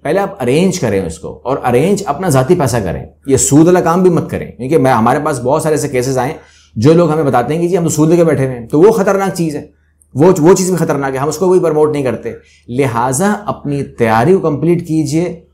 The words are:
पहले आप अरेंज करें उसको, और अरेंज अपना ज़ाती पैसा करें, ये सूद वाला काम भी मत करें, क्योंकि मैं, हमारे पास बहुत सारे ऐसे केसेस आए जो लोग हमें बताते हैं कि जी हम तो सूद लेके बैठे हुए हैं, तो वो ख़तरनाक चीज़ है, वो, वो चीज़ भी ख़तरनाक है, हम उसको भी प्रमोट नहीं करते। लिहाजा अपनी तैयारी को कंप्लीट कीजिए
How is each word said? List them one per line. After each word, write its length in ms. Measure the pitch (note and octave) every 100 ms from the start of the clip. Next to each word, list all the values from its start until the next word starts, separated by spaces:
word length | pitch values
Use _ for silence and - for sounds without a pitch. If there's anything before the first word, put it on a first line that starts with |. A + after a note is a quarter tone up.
पहले 160 | - F3
आप 180 | G3 -
अरेंज 360 | A#2+ D3 F#3+ -
करें 300 | B2 G2+ F2
उसको, 360 | E2 - - -
और 160 | C#3+ B2
अरेंज 380 | A#2+ E3 G3+
अपना 260 | - C#3+ F#3
ज़ाती 260 | C3+ B2+ F3
पैसा 240 | C3+ A#2
करें, 300 | F#2+ C#2+ - _ -
ये 80 | C3
सूद 280 | - C#3 D#3+
वाला 160 | F3+
काम 220 | E3 E3+
भी 60 | F#3
मत 180 | E3 -
करें, 260 | F#2 - -
क्योंकि 200 | B2+ D#3
मैं, 140 | C3
हमारे 280 | B2 A2+ C#3+
पास 200 | D3+ C#3
बहुत 240 | A#2+ D3+
सारे 120 | D#3 D3+
ऐसे 140 | C#3+
केसेस 280 | C3 B2 C3
आए 180 | B2 D#3+ - _ _ -
जो 160 | A#2
लोग 180 | E3 E3+
हमें 140 | D#3 D3
बताते 280 | B2+ A#2
हैं 100 | D#3
कि 60 | F3
जी 60 | F3+
हम 80 |
तो 60 | E3
सूद 200 | C3 D#3
लेके 140 | E3+
बैठे 220 | E3+ C3+ C3+
हुए 80 |
हैं, 140 | B2 A2+
तो 140 | D3
वो 100 | F#3+
ख़तरनाक 420 | A3 G3 G3 G3
चीज़ 240 | E3+ E3 C#3+
है, 140 | - _ _ _ _ B2
वो, 160 | E3
वो 220 | F3+ D3+
चीज़ 180 | F#3+ F#3
भी 60 | F3+
ख़तरनाक 360 | E3+ C#3+ C#3
है, 60 | C3
हम 100 | C#3+
उसको 200 | D3 F#3+
भी 100 | F#3
प्रमोट 340 | E3 D3+ D3+
नहीं 100 | C#3+
करते। 320 | C3 G#2+ A#2 G#2 _ _ _
लिहाजा 640 | A#2+ C3+ A2+ B2 C3 G3
अपनी 520 | G#3 - - C#3+ C#3+
तैयारी 500 | C#3 - A2+ A2 B2+
को 60 | F#3+
कंप्लीट 480 | D#3+ C#3+ D#3+ E3+ E3+
कीजिए 600 | D#3 D3 D#3 F3+ E3+ _